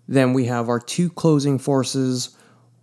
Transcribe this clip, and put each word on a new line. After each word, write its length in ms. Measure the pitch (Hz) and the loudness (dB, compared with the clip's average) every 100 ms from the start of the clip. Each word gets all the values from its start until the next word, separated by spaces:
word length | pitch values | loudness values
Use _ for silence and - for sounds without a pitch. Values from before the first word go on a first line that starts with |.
| - | -2
Then 280 | 135 127 | 2 2
we 120 | 131 120 | 2 0
have 220 | 120 117 | -2 -2
our 120 | 120 | -2
two 280 | - - 175 | -2 -2 -2
closing 500 | - 165 151 139 135 | 0 2 2 2 -2
forces, 800 | - 135 123 135 131 127 - _ _ _ _ _ | 0 0 0 -2 -2 -2 -6 _ _ _ _ _